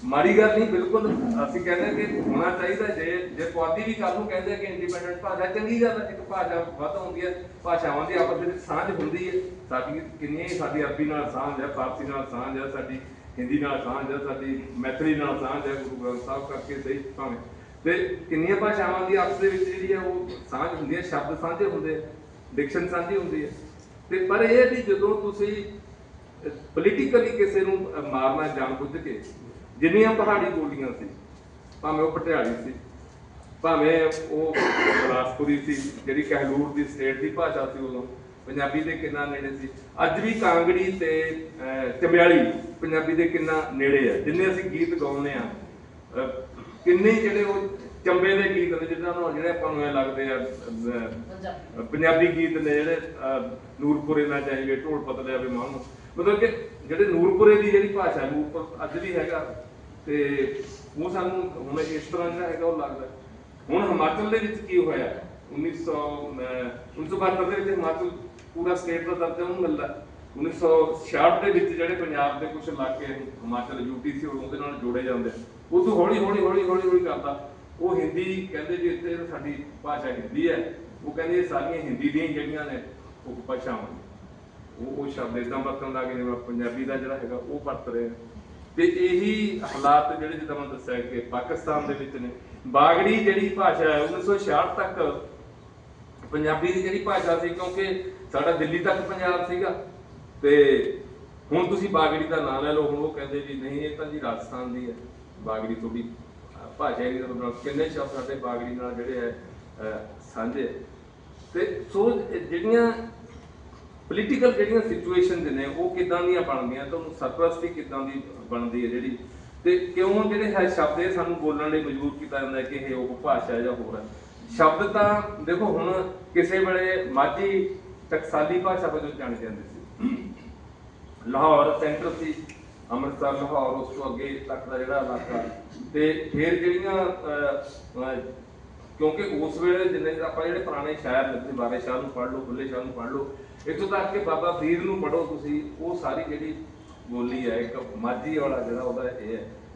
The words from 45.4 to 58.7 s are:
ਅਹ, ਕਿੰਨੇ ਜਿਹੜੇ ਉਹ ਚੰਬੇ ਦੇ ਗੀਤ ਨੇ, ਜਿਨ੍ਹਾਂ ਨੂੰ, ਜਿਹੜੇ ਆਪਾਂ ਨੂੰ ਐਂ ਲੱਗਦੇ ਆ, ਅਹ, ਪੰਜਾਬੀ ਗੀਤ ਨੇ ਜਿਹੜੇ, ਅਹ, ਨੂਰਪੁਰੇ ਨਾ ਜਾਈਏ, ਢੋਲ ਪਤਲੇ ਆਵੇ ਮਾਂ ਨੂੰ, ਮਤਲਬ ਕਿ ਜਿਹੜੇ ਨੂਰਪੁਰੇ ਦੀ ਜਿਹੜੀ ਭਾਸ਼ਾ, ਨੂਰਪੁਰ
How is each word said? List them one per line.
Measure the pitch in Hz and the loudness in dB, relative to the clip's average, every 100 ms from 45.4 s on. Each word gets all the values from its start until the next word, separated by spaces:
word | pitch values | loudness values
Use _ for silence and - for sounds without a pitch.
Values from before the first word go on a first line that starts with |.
ਅਹ, | 107 104 - - - - - 123 127 - - - - - | -6 -10 -14 -18 -20 -20 -8 -4 -4 -6 -10 -14 -16 -2
ਕਿੰਨੇ | 175 180 214 | 4 6 8
ਜਿਹੜੇ | 226 214 202 | 6 4 2
ਉਹ | 202 196 196 - - - | 2 0 -2 -6 -12 -4
ਚੰਬੇ | 180 180 190 196 | 2 4 6 4
ਦੇ | 185 | 4
ਗੀਤ | 170 170 160 | 2 0 0
ਨੇ, | 160 | -2
ਜਿਨ੍ਹਾਂ | 165 175 | -4 -4
ਨੂੰ, | 170 165 | -2 -2
ਜਿਹੜੇ | 147 170 | -2 -2
ਆਪਾਂ | 165 156 | 0 -2
ਨੂੰ | 147 | -2
ਐਂ | 147 | 0
ਲੱਗਦੇ | 139 135 131 | 0 0 -2
ਆ, | 135 127 | -2 -2
ਅਹ, | 120 - 117 113 117 120 107 - - - 185 - - 117 | -4 -8 -10 -6 -4 -4 -6 -8 -12 -10 -10 -10 -12 -12
ਪੰਜਾਬੀ | 117 151 165 165 170 160 | -6 2 6 8 6 4
ਗੀਤ | 160 156 | 2 2
ਨੇ | 151 | 2
ਜਿਹੜੇ, | 147 156 | 2 2
ਅਹ, | 160 - - 135 131 120 - - - | 0 -2 -6 -2 -2 -4 -8 -14 -2
ਨੂਰਪੁਰੇ | 147 147 147 151 147 | 2 2 2 2 2
ਨਾ | 139 | 0
ਜਾਈਏ, | 139 135 135 135 | -2 -2 0 -2
ਢੋਲ | 156 143 127 | -2 -4 -4
ਪਤਲੇ | 127 127 | -6 -4
ਆਵੇ | 131 123 | -2 -2
ਮਾਂ | 120 143 | -4 -6
ਨੂੰ, | 135 - - - - | -8 -12 -16 -10 0
ਮਤਲਬ | 185 208 | 4 6
ਕਿ | 226 - - - - | 4 2 -8 -12 -2
ਜਿਹੜੇ | 165 | 4
ਨੂਰਪੁਰੇ | 202 170 185 185 214 208 | 4 6 6 10 10 10
ਦੀ | 208 | 8
ਜਿਹੜੀ | 196 202 | 6 6
ਭਾਸ਼ਾ, | 196 175 151 135 | 2 0 0 0
ਨੂਰਪੁਰ | 151 147 165 147 | 0 -2 -4 -8